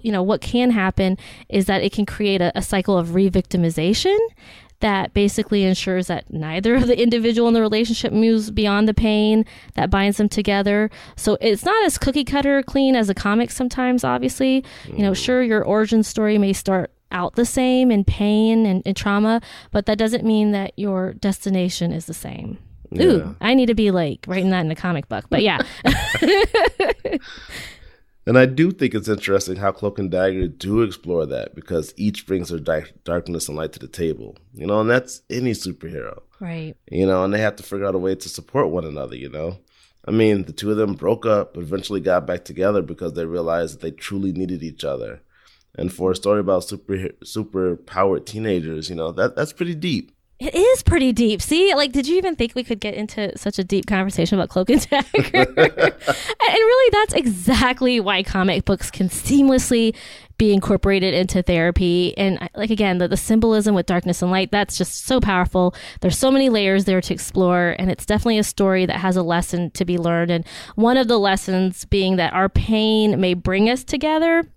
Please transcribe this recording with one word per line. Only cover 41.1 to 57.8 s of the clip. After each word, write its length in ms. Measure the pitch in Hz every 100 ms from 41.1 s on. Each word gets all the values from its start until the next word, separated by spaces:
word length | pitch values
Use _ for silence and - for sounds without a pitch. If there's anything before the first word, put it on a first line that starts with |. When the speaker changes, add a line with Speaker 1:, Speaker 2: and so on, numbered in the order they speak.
| 80
Speaker 2:
up, 300 | 113 104 -
but 80 | -
eventually 380 | 80 95 95 98
got 260 | 92 90 78
back 180 | 90
together 380 | - 80 95 104
because 320 | 85 82 85
they 100 | 85
realized 500 | 82 87 82 85 82
that 60 | 76
they 120 | 82
truly 400 | 80 - 98 98
needed 300 | 90 92 90
each 220 | 80 -
other. 380 | 73 65 55 - _ _ _ _ _
And 160 | - 87
for 200 | 90 92
a 60 | 92
story 240 | 98 104
about 240 | 95 92
super, 440 | - 101 - 95 92 -
super 520 | - 110 107 95 92 85
powered 500 | - 92 98 87 -
teenagers, 640 | 107 110 92 78 80 80
you 60 | 82
know, 140 | 80
that, 240 | 85 113 -
that's 180 | 151
pretty 200 | - 175
deep. 380 | 156 175 113 - _ _ _
Speaker 1:
It 140 | 269
is 300 | 330 440 523
pretty 280 | - 330 262
deep. 300 | 214 233 202
See, 320 | - 320 392
like, 160 | 294 285
did 160 | 262 262
you 100 | 359
even 200 | 370 320
think 180 | 233
we 80 | 254
could 160 | 240 214
get 160 | 214
into 420 | - 214 - 202 -
such 220 | 208 202
a 60 |
deep 220 | 185 196 -
conversation 520 | 196 190 190 170 196
about 120 | -
Cloak 200 | 185 190
and 160 | 277 -
Dagger? 580 | 277 - - - 370 - -
<laughs> 400 | 160 - - - - - - 440 440
And 60 | 440
really, 340 | 453 508 508
that's 200 | 415 427
exactly 880 | - 254 185 175 233 247 254